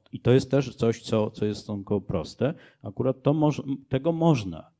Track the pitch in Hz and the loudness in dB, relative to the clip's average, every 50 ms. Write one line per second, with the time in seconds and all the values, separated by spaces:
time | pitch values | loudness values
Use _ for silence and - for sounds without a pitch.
0 | _ _ - - - - 123 131 127 127 - 139 139 131 - - - 113 113 - | _ _ -14 -4 2 4 4 4 4 2 0 0 0 -2 -4 -2 0 0 0 0
1 | - - - 110 107 110 - - 107 107 104 101 - - 107 101 95 - 104 101 | -2 -2 0 0 0 0 -2 -4 -4 -4 -4 -4 -8 -8 -8 -8 -4 -2 -2 -2
2 | 92 - - 90 76 - - - 117 131 165 - - - _ _ - 107 - - | -2 -2 -4 -4 -4 -6 -6 -4 -2 -2 -2 -4 -14 -20 _ _ -14 -14 -8 -4
3 | 120 131 131 131 _ 135 147 156 151 151 143 - - 135 139 - - _ - 135 | -2 -2 -2 0 _ 0 2 4 2 2 2 0 -4 -6 -8 -8 -6 _ -4 -2
4 | 135 165 170 165 165 170 156 123 101 95 82 78 - - _ _ | 0 -2 -2 2 4 4 4 4 2 -6 -10 -10 -14 -18 _ _